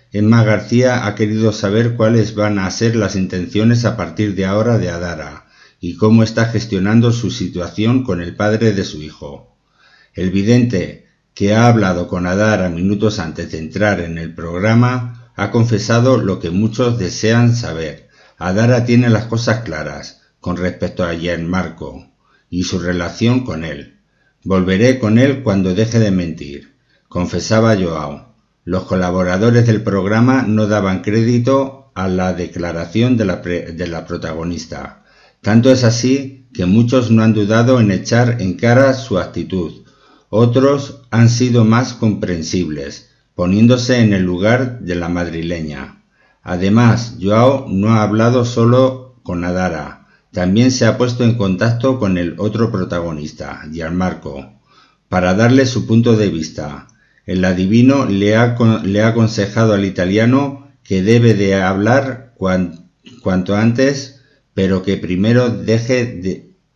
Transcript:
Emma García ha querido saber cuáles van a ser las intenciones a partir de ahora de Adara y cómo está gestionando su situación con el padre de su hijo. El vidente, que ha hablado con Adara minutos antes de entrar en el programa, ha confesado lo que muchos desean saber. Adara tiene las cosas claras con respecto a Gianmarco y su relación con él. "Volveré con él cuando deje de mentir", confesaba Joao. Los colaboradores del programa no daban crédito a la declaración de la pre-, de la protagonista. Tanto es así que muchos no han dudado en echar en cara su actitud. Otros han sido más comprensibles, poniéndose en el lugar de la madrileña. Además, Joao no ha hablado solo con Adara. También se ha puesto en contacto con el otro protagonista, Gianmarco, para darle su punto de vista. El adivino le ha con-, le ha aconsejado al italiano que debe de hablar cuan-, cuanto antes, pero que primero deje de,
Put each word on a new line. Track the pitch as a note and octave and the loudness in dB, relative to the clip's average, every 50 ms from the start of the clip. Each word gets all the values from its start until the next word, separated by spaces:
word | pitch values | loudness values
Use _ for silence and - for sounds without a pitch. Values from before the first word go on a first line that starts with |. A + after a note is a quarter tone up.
| _ _ | _ _
Emma | - G#2 G#2 A2 A#2 A#2 | -4 0 2 4 4 4
García | A2 G#2+ G#2 G2 - - A#2 A#2+ B2+ B2+ A#2+ G#2 F#2+ | 4 4 2 0 0 0 2 2 2 2 2 0 -2
ha | G#2 G#2 | -4 -4
querido | - A2 G#2 G#2+ A2 A2 G#2+ | -2 -2 -2 0 0 0 0
saber | G#2+ - G#2 G2+ G2+ A2+ A#2 A#2+ A#2+ | 0 0 -2 0 0 0 0 0 0
cuáles | A#2 A2 A2 A#2 A2+ G#2 - - | 0 0 2 2 2 0 0 -2
van | G#2 G#2 G#2 G#2 G2 | -2 -2 0 0 -2
a | F#2 F2+ | -2 -4
ser | - - A2+ A2+ A#2 | -4 -2 -2 0 0
las | A2+ G2 F#2 - | 0 -2 -2 -2
intenciones | F#2+ F#2 F2+ F2+ F2+ F2 E2+ - G#2 A2 A#2+ A#2+ A#2+ A#2 | -4 -4 -4 -4 -6 -6 -4 0 2 2 4 2 2 0
a | G2+ - | 0 -2
partir | - F2 D#2+ - G#2+ G#2+ G#2 F#2 | -4 -6 -6 -4 -4 -4 -2 -2
de | F#2+ F#2+ | -2 -2
ahora | F#2+ G2+ G#2+ A2+ A#2+ A#2 | 0 0 0 0 2 0
de | G2+ F2+ F2 | 0 0 -2
Adara | E2+ E2+ F2 F2 E2+ D#2 D2 D#2 D2+ - _ _ _ _ - _ _ _ | -6 -6 -8 -8 -8 -10 -12 -14 -16 -20 _ _ _ _ -20 _ _ _
y | F2 E2+ E2+ | -10 -10 -4
cómo | - G#2+ A2 A2+ A2+ | 0 4 4 6 6
está | A2 A2 - A2+ A2+ | 4 2 0 -2 -2
gestionando | A#2 A#2 G2+ - - G2+ F#2 F#2+ G#2 A2 A#2 A#2+ A#2 | 0 -2 -4 -4 -4 -4 -2 0 2 2 4 4 2
su | A#2 - - F2 | 0 0 -4 -6
situación | - - F2+ - - F2+ E2+ E2 - G#2 G#2+ A2+ B2+ B2+ | -4 -6 -6 -6 -6 -8 -10 -8 -4 -2 0 0 0 0
con | B2+ - F2+ F2 | -2 -2 -4 -6
el | E2+ E2+ E2+ | -6 -8 -4
padre | - G#2 G#2+ G#2+ G2+ A2+ A2 | -2 -2 0 0 2 0 0
de | G2 F#2+ E2+ | 0 0 -4
su | - - D2+ | -6 -8 -12
hijo. | D2+ D#2 - - D2+ C#2+ C#2+ - - _ _ _ _ _ _ _ _ _ _ _ _ _ | -14 -14 -16 -16 -18 -18 -18 -18 -20 _ _ _ _ _ _ _ _ _ _ _ _ _
El | - - F2+ F#2 | -8 -4 -4 -2
vidente, | F#2 G2 G2 A2+ A#2+ A#2+ A2 - G2 F2 D#2 D2 - - _ _ _ _ _ _ | -2 0 2 4 4 4 4 2 0 -2 -4 -6 -10 -16 _ _ _ _ _ _
que | - - G2+ G2+ G#2+ | -6 -2 0 2 4
ha | A2+ A#2+ | 4 6
hablado | A#2+ A#2+ A2 G2 F#2+ F2 F2 F2 - | 6 6 4 2 2 0 -2 -4 -4
con | F#2 F2+ F2+ | -4 -4 -2
Adara | F2+ F#2 G2+ G#2+ A2 G#2+ F#2+ F#2 F2+ | -2 0 0 2 2 2 0 0 -2
minutos | E2 E2 F#2 G2+ G#2 G#2 A2 G#2 - G2 | -2 -2 -2 -2 0 0 0 -2 -2 -4
antes | D#2+ D#2+ D#2 E2+ E2+ E2 | -8 -8 -8 -10 -10 -10
de | E2 D#2+ | -10 -10
entrar | D#2+ D#2+ F#2+ F#2+ G#2 G#2 F#2+ F2 | -10 -8 -4 -2 0 0 0 -2
en | E2+ E2 E2 E2 | -4 -6 -8 -8
el | E2 D#2+ - | -10 -10 -12
programa, | E2 E2 E2+ F2 F2+ G2+ A2 A2+ A#2 B2 B2 B2+ B2 - - - - - _ _ | -12 -10 -8 -6 -2 0 2 4 4 4 2 0 -4 -6 -10 -12 -16 -20 _ _
ha | - G2+ G#2 | -8 -4 -2
confesado | - A#2 A2+ A#2 A2 G2+ - A2+ A2+ A#2 A#2+ C3 B2+ - | 0 0 2 2 0 -2 0 0 2 2 4 4 2 2
lo | - F#2+ F#2 - | 0 -2 -4 -4
que | F2+ E2 | -4 -4
muchos | E2+ G2+ A2 G#2+ - B2+ B2 A#2+ A#2 G2 | -2 0 -2 -2 0 -2 -2 0 0 -2
desean | F#2 E2+ - - G#2+ A2 A#2 A#2+ A#2+ A#2+ A#2+ | -4 -6 -4 -2 0 2 4 4 4 2 2
saber. | A#2+ - E2 D#2+ E2 D#2+ D2 D2 - - _ _ _ _ _ _ | 0 -2 -6 -8 -8 -8 -10 -10 -14 -20 _ _ _ _ _ _
Adara | - F2+ F#2 F#2+ G#2+ A#2 A#2+ B2 A#2 A#2+ | -8 -6 -2 0 2 2 2 2 2 2
tiene | A#2+ A#2+ B2 B2 A#2 | 2 2 4 4 4
las | A2 G2 - | 2 0 0
cosas | - A#2+ A#2 - A#2 A2 - | -2 -4 -4 -2 -2 -2 -4
claras | - - D#2+ D2+ D2+ D2+ C#2+ - - - - _ _ _ _ _ | -4 -8 -8 -8 -8 -10 -12 -14 -16 -18 -20 _ _ _ _ _
con | - F2+ F2 F2 | -8 -8 -6 -4
respecto | F2+ F2+ - - F2+ F2 - - F2+ | -4 -6 -4 -4 -6 -6 -4 -4 -4
a | E2+ E2+ | -4 -4
Gianmarco | E2 E2+ F2 E2+ E2 E2 E2+ F#2 F#2 E2+ D#2+ - - D2+ C2+ C2 C2 - _ _ _ _ _ _ _ _ - | -6 -4 -4 -4 -4 -4 -4 -4 -4 -4 -6 -8 -12 -14 -14 -14 -16 -20 _ _ _ _ _ _ _ _ -8
y | F2 F2 F2 | -6 -6 -4
su | - G2 F2 | -4 -4 -4
relación | E2+ F2+ F2+ F2 F2 E2+ - - A2+ A#2 B2 B2+ - | -4 -2 -4 -4 -4 -6 -4 -2 0 2 2 0 -2
con | - D#2+ D#2+ E2 | -4 -8 -8 -8
él. | D#2 C#2+ C#2+ C2+ - _ _ _ _ _ _ _ _ _ _ - | -10 -10 -12 -14 -18 _ _ _ _ _ _ _ _ _ _ -6
"Volveré | F#2 F#2+ F#2 F2+ F#2 F#2+ G2 A#2+ C3 B2+ - | -2 0 0 0 0 2 2 2 2 2 2
con | A2+ G#2 A2 A#2+ | 2 2 4 4
él | C3+ C#3+ B2+ A#2+ | 4 2 0 0
cuando | - G2+ G2 G2 F#2 F#2 F2+ | -2 -2 0 0 0 0 0
deje | G#2+ A#2 A#2+ A#2 A2+ | 0 0 0 2 2
de | A2 G2+ | 2 2
mentir", | F#2 F#2 E2+ E2 D#2 - C#2+ C#2+ C#2+ C#2+ - _ _ _ _ _ _ _ _ - | 0 0 -2 -4 -8 -10 -12 -14 -14 -16 -18 _ _ _ _ _ _ _ _ -8
confesaba | - F2+ F2+ F2+ F#2 E2+ - - A2+ A2+ A2+ A2+ G#2+ F#2+ | -6 -6 -4 -4 -4 -6 -2 0 2 2 4 4 2 2
Joao. | F2+ E2 D#2+ D#2 D2 C#2+ D2 - - _ _ _ _ _ _ _ - | 0 -2 -4 -6 -8 -10 -12 -14 -18 _ _ _ _ _ _ _ -8
Los | F2 F#2 F#2 - | -4 -4 -4 -4
colaboradores | - F#2+ F#2 F2+ F2+ F2+ F#2 F2+ F2+ F#2 F#2+ A2 A#2+ A#2+ A#2+ A#2 | -2 -2 -2 0 0 0 0 0 0 0 0 2 4 4 4 4
del | A2+ A2 F#2+ | 4 2 0
programa | - G#2 G2 F#2+ F#2 G2+ G#2+ A2+ A#2+ B2+ C3 C3+ | 0 -2 -2 0 0 0 2 2 4 4 2 2
no | A2 G2+ G#2+ G#2+ G#2+ | 0 0 0 0 2
daban | G2+ G#2+ G#2 G2 F#2+ F#2+ F#2 | 2 0 0 0 0 -2 -2
crédito | - G#2 G#2+ A2+ A2+ A#2+ A#2+ A#2+ B2 C3 C3+ C#3 C3+ C3+ - - - _ - | -2 -2 0 0 2 2 2 0 2 2 2 0 0 -2 -8 -16 -20 _ -8
a | F#2+ F#2+ F#2+ | -6 -4 -2
la | F#2 F#2 F2+ F#2 | -2 -2 -2 -2
declaración | F2 F2 E2+ D#2+ - E2+ E2+ E2+ E2 E2 E2 - - A2 A#2+ B2+ B2 | -2 -4 -6 -8 -8 -8 -8 -6 -6 -8 -6 -4 -2 0 2 2 2
de | A2 G#2 | 0 0
la | F#2 F2 F2 | -2 -2 -4
pre-, | - F2 F2 D#2+ - E2 | -4 -4 -4 -4 -6 -8
de | E2 D#2+ F2+ E2+ | -8 -8 -8 -6
la | E2 D#2+ - | -8 -8 -8
protagonista. | - F2 D2+ E2 E2 D#2+ E2 E2 F2 E2+ D#2 - - D2 C#2+ C#2 C2+ - _ _ _ _ _ _ _ _ _ | -8 -8 -8 -8 -8 -8 -8 -6 -6 -8 -8 -10 -12 -14 -14 -14 -16 -18 _ _ _ _ _ _ _ _ _
Tanto | - G#2 A2 A#2 B2 C3 | 0 2 4 4 6 6
es | B2+ A#2+ | 4 4
así | A#2+ A2 - - B2+ B2+ C3+ C#3 - - - - - _ - | 4 2 2 2 2 0 0 0 -2 -6 -14 -18 -20 _ -6
que | - F2+ | -4 0
muchos | F2+ G2+ A2+ A#2 A#2 C3 B2+ A#2 A2 | 2 4 4 4 4 2 0 2 4
no | A2+ A2 | 4 4
han | A2 A2+ | 4 4
dudado | G#2 G#2+ G#2 G2+ A2 A#2 A#2+ C3 C3 B2 | 2 2 2 2 2 2 4 4 4 4
en | A2 G2 | 4 2
echar | F#2 F2 - - A#2 A#2+ B2 A#2 - - | 2 0 -2 0 0 2 2 2 0 -2
en | F#2+ F#2 E2+ | -4 -4 -4
cara | - A#2+ A#2 B2 C3 C#3 C3+ C3 | 0 2 4 4 4 4 4 2
su | - - - G2+ E2+ | -2 -4 -4 -4 -4
actitud. | - - - F2 D#2+ D#2 F#2+ F#2 D#2+ D2+ - - - _ _ _ _ _ _ _ _ - | -4 -4 -6 -8 -6 -4 -4 -4 -6 -6 -10 -16 -20 _ _ _ _ _ _ _ _ -2
Otros | G2+ A2 A#2+ A#2+ A#2+ C3+ C3 C#3 C#3+ C#3 - - - - _ - | 2 2 4 4 4 2 2 0 0 -2 -4 -8 -16 -20 _ -2
han | A#2 A#2+ A#2 A#2 | 2 4 4 4
sido | - B2+ B2+ A#2+ A#2 A#2 A2 | 4 2 2 2 2 4 4
más | A2 A2+ B2 C3 - | 4 4 2 0 -2
comprensibles, | - - A#2 G#2+ F#2+ - - F2 F2 D#2+ D#2+ - - F#2 E2 D2+ D2+ C#2+ C#2 C#2+ - - - _ _ _ _ _ _ | -4 -4 -2 -2 -2 -2 -4 -6 -6 -6 -6 -4 -4 -4 -4 -4 -6 -8 -10 -12 -14 -18 -20 _ _ _ _ _ _
poniéndose | F2 F2+ F#2 G2 G#2+ A#2 A#2 B2+ A#2+ A#2+ B2+ B2+ A#2+ | -4 -2 0 4 4 6 6 4 4 2 2 2 4
en | A2+ G#2 | 4 4
el | G2 F#2 | 2 2
lugar | F#2 F2+ F2+ F2+ G2+ A2 A#2+ C3+ C3 A#2+ - - | 0 -2 -2 0 0 2 2 0 0 -4 -8 -10
de | E2 F2 F2 | -8 -6 -6
la | E2+ E2+ E2+ | -4 -4 -4
madrileña. | F2 F2 F2 D#2+ E2 E2 E2 E2+ F2 E2 D#2 D2+ C#2+ C#2 C2+ C2+ - _ _ _ _ _ _ _ _ _ | -4 -4 -4 -6 -6 -6 -6 -6 -6 -6 -8 -10 -10 -12 -14 -16 -18 _ _ _ _ _ _ _ _ _
Además, | - - F2+ F2 F#2 G2 G#2+ A#2 A#2+ A#2 - - - - - E2 | -10 -8 -4 -2 0 2 4 4 6 4 4 2 -2 -6 -8 -6
Joao | F#2 G2+ G#2+ A#2 B2 C3+ C#3 C3+ - - | -2 0 2 4 4 4 2 0 -2 -4
no | F#2+ F#2+ G#2 A2+ A2+ | -2 0 2 2 2
ha | G#2+ G#2 | 2 2
hablado | G2 G#2 A2 A2+ A#2+ B2 B2+ A#2 | 2 2 2 2 2 2 2 0
solo | A#2+ - A#2 A2+ A#2+ B2 B2+ C3 C3 - - - - _ _ - | 0 0 2 2 4 4 4 4 2 0 -4 -14 -20 _ _ -10
con | F#2 F2 F2 F2 | -8 -6 -4 -4
Adara. | F2+ F2+ F#2 F#2 F2 E2 D#2 - - - - _ _ _ _ _ _ | -4 -2 -2 -2 -2 -4 -6 -10 -12 -16 -20 _ _ _ _ _ _
También | - F#2 F2+ F#2 G2 A2+ B2+ B2+ | -6 -2 0 2 2 4 4 2
se | A#2+ - A#2+ | 2 2 2
ha | A2 A2 | 2 2
puesto | A#2 B2 A#2+ A#2+ B2 A#2+ | 2 0 -2 0 0 0
en | A2+ - | 2 2
contacto | - G2 F#2+ F#2 - A#2 A#2+ A#2+ - C3+ C3 B2 A2 | 0 0 -2 -2 0 0 0 0 0 0 0 0 0
con | G#2+ F#2+ F2+ | 0 -2 0
el | F2 F2 E2 D#2+ E2 | -2 -2 -4 -4 -4
otro | G2+ G#2+ G#2 A2 A2+ - | -4 -2 -2 0 -2 -2
protagonista, | - F#2 F2+ E2+ F2 F2 E2+ E2+ D#2 D2+ D2+ D2 - - C#2+ C#2+ C#2+ C#2+ D#2 D2+ | -2 -4 -4 -4 -4 -6 -6 -6 -8 -8 -10 -12 -12 -14 -14 -14 -14 -16 -14 -14
Gianmarco, | D#2+ E2 D#2+ D#2+ F2 F2+ F#2 F2+ E2 E2 D#2 D2+ C#2 C#2 C2+ - _ _ _ _ _ _ _ _ _ _ _ - | -10 -8 -8 -4 -2 -2 -2 -2 -4 -6 -10 -14 -14 -14 -16 -18 _ _ _ _ _ _ _ _ _ _ _ -4
para | - - F2+ F2+ F#2+ | -2 0 0 2 2
darle | G#2+ A2+ A#2+ C3 C3+ B2+ | 2 4 4 4 4 2
su | A#2+ - G2+ - | 2 -2 -4 -2
punto | - A2+ A#2 A#2 A#2+ A2 | 2 2 4 4 4 4
de | G#2+ G#2 F#2 | 2 2 0
vista. | E2 D#2+ D#2 - - E2 D2 D2 C#2+ C#2 - _ _ _ _ _ _ _ _ | -2 -4 -6 -8 -10 -10 -10 -10 -12 -14 -18 _ _ _ _ _ _ _ _
El | E2+ F2+ F#2 F2+ | -6 -2 0 0
adivino | F#2 F2+ F2+ F#2+ F#2+ A2 A#2 B2 C3+ C#3 C#3 - | 0 0 0 0 2 4 6 6 6 4 4 2
le | G2+ G2+ G2 G2+ G#2 A2 | 0 0 2 2 2 4
ha | A2+ A#2+ A#2+ A#2+ | 4 2 2 2
con-, | A#2+ A#2 A2+ A2 - - F#2+ | 2 2 2 2 2 0 0
le | G2 G#2 | 0 2
ha | A2 A#2 | 2 2
aconsejado | A#2+ A#2 A2+ A2 - G#2 G2 G2 - A#2 A2+ A2 G#2 | 2 2 0 0 0 -2 -4 -2 0 0 2 2 2
al | G2+ G2 | 2 0
italiano | F#2+ F#2 F#2+ F2+ F#2 G2 G#2+ A2+ A#2+ C3 C#3+ C#3+ C3+ - - - - _ _ | -2 -2 -2 -2 0 2 2 2 4 2 2 0 -2 -6 -10 -16 -20 _ _
que | _ - G2 F#2 | _ -4 -2 0
debe | F#2 G#2+ A#2 A#2+ A#2 A#2 G#2 | 2 4 4 6 6 4 4
de | G2 G2+ G2 F#2+ G2 | 4 2 2 2 2
hablar | F#2 F#2+ G2 G2 G#2 A2+ C3 C#3 C3+ C3 - - - - _ | 0 0 0 0 2 2 2 2 0 -2 -6 -10 -14 -18 _
cuan-, | - F#2+ F#2 F#2 F#2 F2 E2 - - - _ _ _ - - - - | -6 -2 -2 0 0 -2 -4 -8 -14 -20 _ _ _ -20 -20 -14 -8
cuanto | - F#2+ F#2 F#2+ F2+ G2 G2+ | -4 -2 -2 0 0 0 0
antes, | G#2 A2+ A#2 A#2 C3 C3 C#3 C#3+ - - - - _ _ _ _ _ _ _ - | 2 2 2 2 2 2 2 0 -2 -6 -14 -18 _ _ _ _ _ _ _ -4
pero | F#2+ F#2+ F#2 F#2+ F2+ | -2 0 0 0 0
que | F#2 G2 F#2+ | -2 -2 -4
primero | - - E2 F2+ F#2 G#2 A2+ A#2+ B2 B2 A#2 | -4 -4 -4 -2 0 2 4 4 4 2 0
deje | G2+ F#2 F2+ G#2 A2+ A2+ A#2+ C3 B2+ B2 A#2 | -2 -4 -2 0 0 0 0 0 -2 -2 -2
de, | - E2+ F2 F2+ F#2+ E2 - - - _ _ _ _ _ | -4 -6 -8 -6 -6 -8 -8 -12 -20 _ _ _ _ _